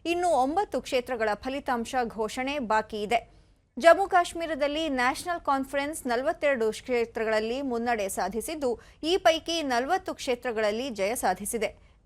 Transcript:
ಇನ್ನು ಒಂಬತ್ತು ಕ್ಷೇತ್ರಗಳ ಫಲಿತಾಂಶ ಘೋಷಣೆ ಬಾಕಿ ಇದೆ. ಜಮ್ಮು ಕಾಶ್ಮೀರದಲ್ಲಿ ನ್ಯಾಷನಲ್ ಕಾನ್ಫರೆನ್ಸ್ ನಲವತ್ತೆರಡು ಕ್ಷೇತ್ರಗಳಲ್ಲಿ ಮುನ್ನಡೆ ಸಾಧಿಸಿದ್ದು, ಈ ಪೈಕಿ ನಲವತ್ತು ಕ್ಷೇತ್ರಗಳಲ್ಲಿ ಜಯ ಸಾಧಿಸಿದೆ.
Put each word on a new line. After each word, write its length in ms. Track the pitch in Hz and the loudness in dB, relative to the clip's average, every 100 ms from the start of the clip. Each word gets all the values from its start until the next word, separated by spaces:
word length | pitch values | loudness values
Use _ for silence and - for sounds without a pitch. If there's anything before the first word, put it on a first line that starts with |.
| 330 | -2
ಇನ್ನು 220 | 349 359 | 0 2
ಒಂಬತ್ತು 520 | 269 269 349 415 262 | 4 2 0 -2 -4
ಕ್ಷೇತ್ರಗಳ 480 | - 254 247 240 220 | -2 -2 -2 -2 -2
ಫಲಿತಾಂಶ 600 | 208 262 277 277 240 226 262 | -2 -4 -4 -2 -2 -2 -2
ಘೋಷಣೆ 540 | 233 208 214 254 269 294 | -2 -2 -4 -4 -4 -2
ಬಾಕಿ 440 | 214 220 214 214 | 0 0 0 -4
ಇದೆ. 300 | 202 233 - - - _ _ - | 0 0 -2 -20 -20 _ _ 4
ಜಮ್ಮು 300 | 330 330 381 | 8 8 6
ಕಾಶ್ಮೀರದಲ್ಲಿ 800 | 370 349 330 330 294 285 294 320 | 2 2 -2 -4 -2 -2 0 -2
ನ್ಯಾಷನಲ್ 520 | 254 247 320 359 339 | 0 0 0 -4 -4
ಕಾನ್ಫರೆನ್ಸ್ 680 | 330 269 262 285 285 320 247 | -2 -2 -2 -4 -4 -4 -2
ನಲವತ್ತೆರಡು 680 | 240 285 339 294 262 220 | 0 0 0 0 2 0
ಕ್ಷೇತ್ರಗಳಲ್ಲಿ 920 | 214 - 240 233 233 220 220 220 254 | -2 -2 0 0 -2 0 0 0 -2
ಮುನ್ನಡೆ 460 | 277 233 240 226 196 | -2 -2 0 -2 -2
ಸಾಧಿಸಿದ್ದು, 720 | - 185 220 220 320 254 440 - - | -2 -2 -4 -6 -2 -2 -2 -8 -6
ಈ 140 | 311 370 | 0 4
ಪೈಕಿ 460 | 339 320 330 330 | 4 4 0 -2
ನಲವತ್ತು 520 | 285 240 269 370 359 | 0 0 0 -2 -2
ಕ್ಷೇತ್ರಗಳಲ್ಲಿ 760 | 277 - 247 254 220 208 220 269 | -6 -4 -4 -4 -2 0 0 -4
ಜಯ 240 | 208 196 | -2 -2
ಸಾಧಿಸಿದೆ. 800 | 247 214 185 202 226 208 - - _ | 0 0 -2 -4 -4 -4 -6 -20 _